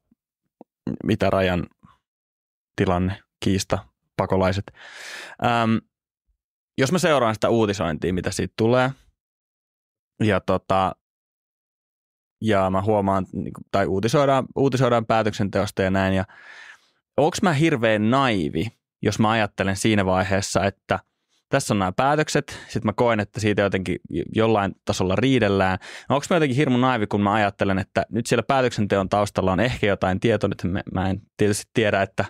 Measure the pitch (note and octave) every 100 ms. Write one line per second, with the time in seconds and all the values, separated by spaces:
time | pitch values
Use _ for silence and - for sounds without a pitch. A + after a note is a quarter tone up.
0 | _ _ _ _ _ - - _ - -
1 | - G#2 F#2+ G2 F#2+ F2+ - _ _ _
2 | _ _ _ _ _ _ _ - F#2+ F2
3 | F#2 G2+ _ - G2+ G2 - G2 - _
4 | _ - G2 F#2+ F#2 F#2+ - - - -
5 | - - - - A#2+ A#2 A2+ A2+ - _
6 | _ _ _ _ _ _ _ - C3 F3
7 | E3+ C#3+ A2+ G#2+ F#2+ A#2 G#2 G2 E2 D2+
8 | E2+ F#2 - - F#2 - A2 B2+ B2+ -
9 | _ _ _ _ _ _ _ _ _ _
10 | _ - A2 F#2 - F#2 - F#2+ F#2+ -
11 | _ _ _ _ _ _ _ _ _ _
12 | _ _ _ - A2 G2 F#2+ F#2+ G2+ G#2+
13 | G2 F#2+ F#2 - - - - G2 G2 F#2+
14 | A2+ D3+ C#3 C3+ - - C3+ B2 B2 A#2+
15 | A2+ A2+ G#2+ - G2+ G2 - - F#2+ F#2+
16 | F#2+ F#2+ F#2 - - - - - _ _
17 | _ - D3+ - G3 C#3 D#3+ C#3 A2+ G#2+
18 | G#2+ C3+ C3 G2+ D2 D#2 G#2+ - _ -
19 | G#2+ G#2 G#2+ A2+ G2+ - G2 F#2+ A2+ G#2
20 | F#2 F#2 F#2+ G2 - - G2 - - F#2+
21 | - _ _ _ - C#3 - G#2+ F#2 F2+
22 | C3+ D3+ D#3 D3 - - - A#2 G#2+ -
23 | A#2+ A2 G2+ - G#2+ G2+ G2+ F#2+ F#2 E2+
24 | - E2 - G#2+ A2+ G#2+ G2 - - G2+
25 | F#2 G2 C3 B2+ G#2 G2 F#2+ F#2 - -
26 | - C3+ - F3+ D3+ B2 C#3+ B2 C3 B2
27 | G#2 G#2+ G2+ A2 G2+ - G2 F#2+ - -
28 | - A2+ A#2 A#2+ - C3+ B2 - G2+ G2
29 | F#2+ G2+ G#2 - F#2 F#2 B2 B2 G#2 F#2+
30 | F#2 F#2+ A#2+ G#2 G2+ - F2+ F#2 - F#2+
31 | F#2+ F#2+ - - G#2 G#2 - - G#2 G2
32 | G2 -